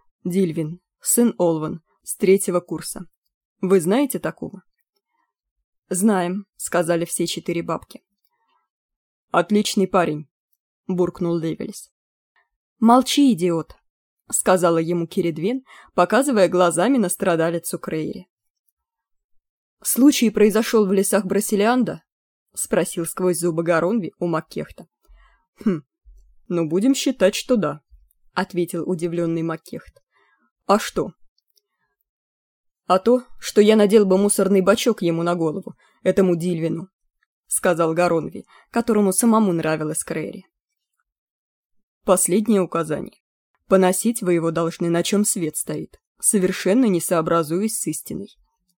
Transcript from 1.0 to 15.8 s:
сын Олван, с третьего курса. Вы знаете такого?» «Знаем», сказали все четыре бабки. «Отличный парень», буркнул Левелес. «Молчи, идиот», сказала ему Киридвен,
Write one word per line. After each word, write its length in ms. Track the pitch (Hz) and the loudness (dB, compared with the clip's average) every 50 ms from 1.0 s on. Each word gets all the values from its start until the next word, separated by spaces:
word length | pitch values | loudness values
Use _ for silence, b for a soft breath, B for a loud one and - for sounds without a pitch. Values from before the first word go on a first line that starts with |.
сын 340 | - - - 240 240 226 - | -6 -2 2 2 2 2 2
Олван, 460 | - 175 170 165 156 156 156 - 165 _ _ _ _ _ | 0 0 0 0 -2 -4 -6 -8 -10 _ _ _ _ _
с 100 | - - | -14 -8
третьего 460 | - 208 180 190 196 - - 175 175 | -2 2 4 4 4 2 0 -4 -4
курса. 460 | 175 - 160 156 - - - 185 175 - _ _ _ _ _ _ _ _ _ - | -4 -4 -10 -10 -10 -12 -14 -14 -16 -20 _ _ _ _ _ _ _ _ _ -6
Вы 200 | - 180 196 190 | -2 2 2 2
знаете 380 | 151 175 202 262 294 269 - 170 | 2 2 0 0 0 -2 -4 -6
такого?» 440 | - 156 - - 170 - - 185 _ _ _ _ _ _ _ _ _ _ _ _ _ _ _ _ _ _ _ _ _ _ _ _ _ - | -8 -8 -8 -10 -14 -14 -14 -16 _ _ _ _ _ _ _ _ _ _ _ _ _ _ _ _ _ _ _ _ _ _ _ _ _ -8
«Знаем», 580 | 190 175 196 226 202 185 175 175 185 202 196 _ _ | -4 0 2 2 2 2 0 -2 -4 -8 -10 _ _
сказали 480 | - - - - 175 170 165 170 165 170 | -14 -10 -4 -2 -2 0 0 0 -2 -2
все 240 | - - - 175 165 | -4 -4 -4 -4 -4
четыре 340 | - 170 - - 165 170 | -6 -8 -6 -6 -6 -6
бабки. 400 | 170 175 165 - - - - - _ _ _ _ _ _ _ _ _ _ _ _ _ _ _ _ _ _ _ _ _ _ _ _ _ _ | -6 -6 -8 -8 -10 -14 -20 -20 _ _ _ _ _ _ _ _ _ _ _ _ _ _ _ _ _ _ _ _ _ _ _ _ _ _
«Отличный 560 | - 170 170 - 208 208 202 - - 208 190 | 0 0 0 2 2 0 0 0 0 0 0
парень», 420 | 185 - 190 170 160 151 151 147 _ _ _ _ _ _ _ _ _ _ _ _ - | 0 2 0 0 0 -2 -6 -10 _ _ _ _ _ _ _ _ _ _ _ _ -6
буркнул 500 | 185 175 180 170 170 - 175 170 170 170 | -2 -2 -2 -2 -2 -4 -4 -4 -2 -2
Левелес. 540 | 156 165 156 - - - 202 - - - _ _ _ _ _ _ _ _ _ _ _ _ _ _ _ _ _ - | -4 -6 -6 -8 -10 -12 -12 -16 -18 -20 _ _ _ _ _ _ _ _ _ _ _ _ _ _ _ _ _ 2
«Молчи, 520 | 220 226 240 262 254 - - 294 285 262 | 4 6 6 6 4 2 2 4 4 4
идиот», 440 | 214 160 180 175 170 160 - - - _ _ _ _ _ _ _ _ _ _ - | 4 2 0 -2 -2 -2 -4 -8 -14 _ _ _ _ _ _ _ _ _ _ -8
сказала 500 | - - - 190 185 180 175 170 170 165 | -6 -2 2 2 2 4 4 2 2 2
ему 280 | 165 160 175 170 165 | 0 -2 -2 -4 -4
Киридвен, 560 | 165 - 190 165 170 156 156 156 208 254 269 B B B B | -4 -2 -2 -2 -2 -2 -2 -4 -4 -4 -4 B B B B